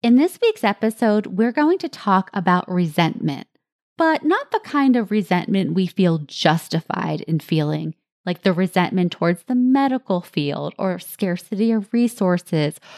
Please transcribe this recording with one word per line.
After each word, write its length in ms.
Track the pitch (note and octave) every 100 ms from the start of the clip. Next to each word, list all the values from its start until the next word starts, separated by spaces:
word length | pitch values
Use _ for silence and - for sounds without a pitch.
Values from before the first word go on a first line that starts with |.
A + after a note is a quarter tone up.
In 140 | A#3 B3
this 220 | F4 -
week's 220 | A#4 A4
episode, 640 | G#3 G#3 A3 - A3+ G#3 G#3
we're 220 | F#3 A#3
going 280 | B3 D4+ F#4
to 100 | E4
talk 400 | - - F#3+ F#3+
about 360 | G3+ F3 F3+ -
resentment, 760 | F3+ E3+ D3+ E3 - D#3 C3+ - _ _ _ _ -
but 260 | E4 D#4
not 280 | D4+ G#4 C#5+
the 100 | G#4+
kind 360 | - D4 C4+ B3
of 140 | G3+
resentment 640 | G#3+ F3+ F3+ - G3 D#3+
we 140 | E3+ F#3
feel 320 | - F#3 E3
justified 1040 | D3 - E3+ D#3+ - - - - D#3+ D3+
in 180 | - D#3+
feeling, 540 | - D#3+ D3+ D3+ D#3+ - _ _ -
like 160 | E3+
the 100 | G3
resentment 600 | E3+ F#3+ F#3+ E3+ F#3 F3
towards 320 | - E3+ F3+
the 100 | -
medical 680 | B3 B3+ C4+ C#4 C4 - F3+
field 540 | - - C#3+ C#3+ D3 -
or 200 | F#3+ F3
scarcity 760 | - - G3 F3 - G3 A3+
of 180 | A3 G3+
resources 880 | A#3 A#3+ - F#3 F3+ - D#3+ D3 - -